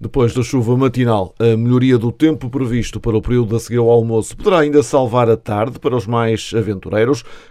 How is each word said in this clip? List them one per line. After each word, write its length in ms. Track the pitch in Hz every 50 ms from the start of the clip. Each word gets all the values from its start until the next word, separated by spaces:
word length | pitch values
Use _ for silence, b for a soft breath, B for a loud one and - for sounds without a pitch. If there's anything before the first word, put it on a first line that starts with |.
Depois 320 | - - - 139 120 117 -
da 100 | 127 120
chuva 340 | - - 131 113 110 120
matinal, 580 | 123 135 131 127 127 127 120 113 104 95 85 - -
a 160 | 113 117 113
melhoria 420 | 110 117 120 123 127 123 131 127 117
do 120 | 104 120 113
tempo 360 | - 156 160 156 - - 123
previsto 520 | 123 139 135 117 117 120 107 - - 110
para 160 | - 117 113
o 40 | 110
período 360 | 104 - 120 123 120 101 113
a 40 | 113
seguir 180 | - - 113 120
ao 120 | 117 113
almoço 460 | 117 117 113 113 113 113 104 - -
poderá 240 | - - 170 185 170
ainda 220 | 151 147 143 147 131
salvar 460 | - - 143 131 117 107 123 120 113
a 80 | 113
tarde 440 | 110 - - 107 104 110 127 123 -
para 160 | - 143 120
os 100 | 123 101
mais 460 | 101 120 117 117 113 113 104 - - 104
aventureiros 680 | 113 110 95 104 95 - 95 - 107 113 123 143 - - B B B B B